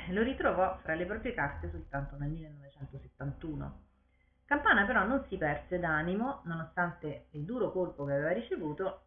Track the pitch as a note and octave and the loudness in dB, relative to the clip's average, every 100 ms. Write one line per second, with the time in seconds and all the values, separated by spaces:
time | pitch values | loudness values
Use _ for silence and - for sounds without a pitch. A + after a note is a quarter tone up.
0 | - F#3+ A#3 C4+ - F3+ F#3 F#3+ - D#3+ | -2 0 0 2 2 4 2 0 -4 -2
1 | F3+ A3 A#3+ D#3+ C#3+ - E3+ E3 - C#3 | -2 -2 -4 -2 -2 -2 -6 -8 -6 -4
2 | C#3+ C#3+ C#3+ E3 D3+ D3 C#3 C#3+ C3+ C3+ | -4 -4 -4 -4 -8 -16 -18 -14 -12 -12
3 | - - C#3 C3+ E3 C#3+ C#3 - - _ | -14 -8 -6 -6 -6 -6 -6 -10 -18 _
4 | _ _ _ _ - C#4+ G#4 B3 G3+ A#3 | _ _ _ _ 0 2 6 6 6 4
5 | G3 C4 - F#3 D3+ D3 - F3+ E3+ D#3 | 4 2 0 0 0 0 -2 0 2 2
6 | E3+ G3 B3+ C#4 E3+ E3 D#3+ - F3 - | 2 2 0 -2 -6 -6 -4 0 0 0
7 | D3+ C3+ - D3+ D#3 B3 F3 F#3 E3+ - | -8 -8 -10 -8 -4 0 0 2 -2 -2
8 | C#3 C#3 D#3 G3+ A#3+ F4 D#3 D3 F#3+ - | 0 2 2 0 0 -2 -2 -2 -2 -4